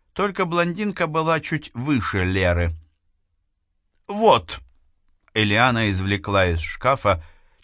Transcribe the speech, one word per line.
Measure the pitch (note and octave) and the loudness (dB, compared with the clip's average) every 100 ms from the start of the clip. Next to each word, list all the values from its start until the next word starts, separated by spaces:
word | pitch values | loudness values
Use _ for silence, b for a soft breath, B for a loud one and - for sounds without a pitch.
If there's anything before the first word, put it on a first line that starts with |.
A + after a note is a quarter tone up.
| _ | _
только | - G3+ F#3 F3+ | -6 -4 -2 -2
блондинка | E3+ E3+ F3 G#3 - E3 | 0 0 -2 -4 -2 -2
была | D#3+ D#3+ D#3+ | 0 0 0
чуть | - D#3 - | -2 -6 -6
выше | A#2 C#3 C3 - G2+ | -8 -2 0 0 -2
Леры. | F2+ F#2+ F2+ F2 E2+ D#2+ - _ _ _ _ _ _ _ _ _ _ _ - | 0 2 2 2 -2 -4 -14 _ _ _ _ _ _ _ _ _ _ _ -12
"Вот!" | G3+ A3 A#2 - - - _ _ _ _ _ _ | 2 4 4 2 -16 -16 _ _ _ _ _ _
Элиана | A2 G#2+ G#2+ B2+ A#2 A2 | -2 2 4 2 2 0
извлекла | F#2+ F#2+ G2+ G2+ G2 F2+ | 0 -2 -2 0 2 2
из | E2 | 0
шкафа | D#2+ - B2+ C3+ G#2 E2 b b b b | -4 -4 -2 0 0 0 b b b b